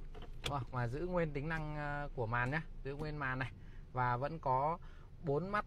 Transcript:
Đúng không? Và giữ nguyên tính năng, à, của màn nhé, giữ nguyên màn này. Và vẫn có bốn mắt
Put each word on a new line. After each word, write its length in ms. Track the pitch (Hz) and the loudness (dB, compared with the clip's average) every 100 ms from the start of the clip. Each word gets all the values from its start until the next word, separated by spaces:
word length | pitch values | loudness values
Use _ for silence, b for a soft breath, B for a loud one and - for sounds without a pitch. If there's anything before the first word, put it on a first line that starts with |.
| - - 156 - | -2 -8 -8 -4
Đúng 160 | - 139 | -2 0
không? 80 | 117 | 0
Và 160 | 127 120 | 0 0
giữ 200 | 139 180 | 0 2
nguyên 260 | 180 160 | 2 2
tính 160 | 143 151 | 0 0
năng, 280 | 160 151 151 | 0 -2 -2
à, 300 | 147 147 143 135 | -2 -2 -2 0
của 100 | 110 | 2
màn 260 | 120 123 | 2 4
nhé, 100 | 156 156 - | 0 -2 -6
giữ 120 | 135 143 | -6 -4
nguyên 220 | 151 151 | -2 -2
màn 220 | 131 127 | 0 0
này. 120 | 127 - B B B | -2 -6 B B B
Và 240 | 127 123 123 | 2 4 4
vẫn 220 | 143 160 | 2 0
có 380 | 135 131 147 175 B B B - | 4 4 4 0 B B B -4
bốn 260 | 165 147 185 | 2 2 2
mắt 160 | 208 | 0